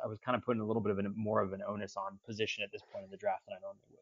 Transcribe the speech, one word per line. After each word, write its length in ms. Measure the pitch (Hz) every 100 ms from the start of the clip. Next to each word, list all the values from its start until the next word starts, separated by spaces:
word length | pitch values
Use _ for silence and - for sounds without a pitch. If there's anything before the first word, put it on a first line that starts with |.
I 40 | 113
was 100 | 107
kinda 220 | 127 120
putting 160 | - 113
a 60 | 107
little 160 | 113
bit 80 | 104
of 80 | 98
an, 160 | 101 101
more 240 | 107 107
of 120 | 98
an 100 | 98 101
onus 300 | 104 98 98
on 220 | 98 98 -
position 380 | 107 104 -
at 80 | 101
this 100 | 104 -
point 120 | 104
in 60 | 95
the 60 | 98
draft 300 | 101 95 -
than 100 | 92
I 40 |
normally 260 | 98 - -
would. 100 | -